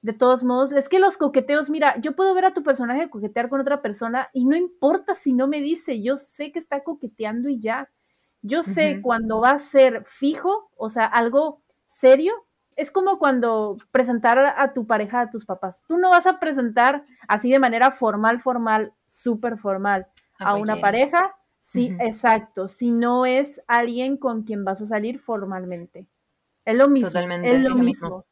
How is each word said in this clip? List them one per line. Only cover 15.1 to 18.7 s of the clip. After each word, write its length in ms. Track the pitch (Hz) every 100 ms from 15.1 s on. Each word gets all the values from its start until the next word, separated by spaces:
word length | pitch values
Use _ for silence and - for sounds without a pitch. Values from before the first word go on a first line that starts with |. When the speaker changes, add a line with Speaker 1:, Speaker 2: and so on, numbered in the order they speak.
| 240
Speaker 1:
a 80 | 240
tus 140 | 233 -
papás. 360 | 185 190 185 _
Tú 80 | 339
no 140 | 370
vas 160 | 349 359
a 100 | 370
presentar 680 | 330 277 240 226 247 285 - _ -
así 240 | 208 240
de 80 | 269
manera 320 | 262 226 254
formal, 480 | 262 233 208 220 240
formal, 540 | 254 247 226